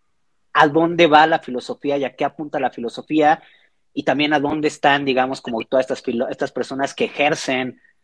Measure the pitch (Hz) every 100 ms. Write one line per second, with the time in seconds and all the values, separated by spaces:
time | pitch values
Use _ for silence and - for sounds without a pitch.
0 | _ _ _ _ _ 143 151 151 165 170
1 | 165 151 160 165 - 123 - 120 143 143
2 | 131 - 143 - 151 147 123 - 117 -
3 | - 156 147 165 - _ _ _ _ -
4 | - 135 147 151 147 156 151 - 147 143
5 | 139 127 131 135 - 113 - 131 131 127
6 | - 117 127 139 139 - 120 135 139 -
7 | 120 - 147 156 - 131 127 - _ _